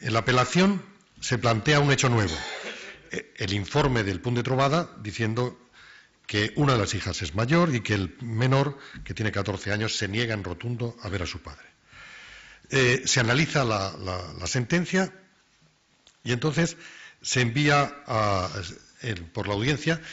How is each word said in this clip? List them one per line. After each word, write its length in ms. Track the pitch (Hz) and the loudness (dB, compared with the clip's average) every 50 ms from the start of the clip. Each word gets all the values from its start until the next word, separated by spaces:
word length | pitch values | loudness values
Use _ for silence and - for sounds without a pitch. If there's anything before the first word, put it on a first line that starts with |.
En 120 | - 117 110 | -4 -2 0
la 60 | 113 | 0
apelación 680 | 110 127 123 127 123 - - 175 190 196 202 180 - - - _ _ _ _ - | 2 2 4 4 2 4 4 4 4 4 4 0 -4 -10 -18 _ _ _ _ -12
se 200 | - - 127 110 | -4 -2 -2 0
plantea 420 | 117 117 117 110 - 151 151 147 | 2 2 2 2 2 4 4 4
un 100 | 143 143 | 6 4
hecho 200 | 135 - - 127 | 4 4 4 4
nuevo, 260 | 117 113 101 85 78 - - - - - - - - - - - - - - - | 4 4 2 2 0 -4 -6 -8 -10 -10 -10 -12 -12 -12 -14 -16 -18 -20 -16 -12
eh, 220 | - - - - _ - | -10 -10 -10 -12 _ -8
el 160 | 110 92 101 | -4 -2 -2
informe 480 | 101 95 - - 147 147 135 127 117 101 | -2 -4 -2 0 2 2 2 2 2 0
del 180 | 101 92 80 | 0 -2 -2
punt 160 | - 120 120 | -2 -2 0
de 60 | 120 120 | 0 0
trobada 480 | 131 131 127 139 139 147 175 170 - - - | 0 2 2 2 2 2 0 -2 -4 -8 -12
diciendo 580 | 107 104 95 - 113 107 113 120 123 120 - - - _ _ - - - - - - _ _ _ _ | -12 -10 -4 -2 -2 0 0 0 -2 -4 -4 -10 -20 _ _ -20 -20 -20 -20 -20 -20 _ _ _ _
que 260 | - - 104 104 110 - | -2 0 0 0 0 2
una 180 | - 147 139 127 | 2 4 4 4
de 60 | 110 | 4
las 120 | 98 - - | 2 0 -2
hijas 300 | 95 - 95 85 - 92 | -4 -4 -4 -4 -4 -6
es 120 | 76 78 | -4 -2
mayor 400 | 101 117 123 165 170 175 165 131 | -2 0 4 4 4 4 4 2
y 60 | 113 | 0
que 140 | 98 - 107 | 0 0 0
el 240 | 101 95 - - - | 0 0 -2 -6 -10
menor, 560 | 117 117 113 110 127 131 135 139 139 151 139 - - - - - - | -10 -6 -2 0 2 4 4 4 2 2 -2 -8 -14 -18 -16 -16 -12
que 120 | - - | -10 -6
tiene 180 | - 107 104 - | -4 -2 -2 -2
catorce 400 | 101 95 107 98 98 - 101 104 | -2 -2 -2 -4 -4 -4 -4 -2
años, 240 | 104 110 107 - | -2 -2 -2 -2
se 100 | - 107 | -4 -4
niega 280 | 98 101 113 120 113 110 | -2 -2 -2 -2 -2 -2
en 100 | 104 92 | -4 -4
rotundo 540 | 90 87 - - 120 120 113 120 117 - - | -6 -8 -6 -6 -6 -6 -4 -6 -6 -6 -8
a 80 | - 98 | -8 -6
ver 140 | 95 95 87 | -4 -4 -4
a 40 | |
su 140 | - - - | -6 -6 -10
padre. 240 | - 78 71 - - - _ _ _ _ - - - - - - - - - - - - - - - - | -12 -14 -18 -18 -20 -20 _ _ _ _ -20 -20 -20 -20 -20 -20 -20 -20 -20 -20 -20 -20 -20 -20 -10 -2
Eh, 360 | 139 135 127 123 127 127 - | 2 4 4 6 4 2 2
se 140 | - - 135 | 0 2 2
analiza 440 | 117 113 123 147 160 - - 147 131 | 2 4 4 2 2 2 2 2 2
la, 320 | 113 107 98 98 95 - | 2 2 0 0 -2 -4
la, 380 | - 98 92 92 90 90 82 - 85 | -6 -6 -6 -6 -6 -8 -10 -10 -8
la 80 | 87 | -6
sentencia 640 | 85 - 127 120 - 170 175 165 - 190 190 190 - - - - _ _ _ _ _ _ _ _ _ _ _ _ _ _ _ _ _ _ _ - | -2 -2 -2 0 2 0 0 0 2 0 0 0 0 -4 -12 -20 _ _ _ _ _ _ _ _ _ _ _ _ _ _ _ _ _ _ _ -4
y 100 | 113 123 | -4 -2
entonces 440 | 117 151 156 139 165 170 - - - - - - - - - - _ - | 0 0 0 2 2 0 0 -2 -8 -16 -20 -20 -20 -20 -20 -20 _ -6
se 180 | - - 127 | -2 0 2
envía 640 | 123 117 113 143 147 147 143 143 139 - - - - | 2 2 2 2 4 4 4 4 4 0 -4 -10 -8
a, 440 | - 123 110 107 104 98 92 92 92 - 101 92 87 - - - - _ - | -4 0 0 2 2 2 0 0 -2 -4 -8 -10 -10 -12 -16 -20 -20 _ -10
el, 240 | - 120 104 90 85 | -8 -6 -6 -6 -8
por 240 | 80 - 110 95 101 | -10 -8 -6 -4 -2
la 60 | 101 | 0
audiencia 480 | 101 113 139 151 147 - 160 165 160 - - | 0 2 0 0 0 0 -2 -2 -2 -4 -10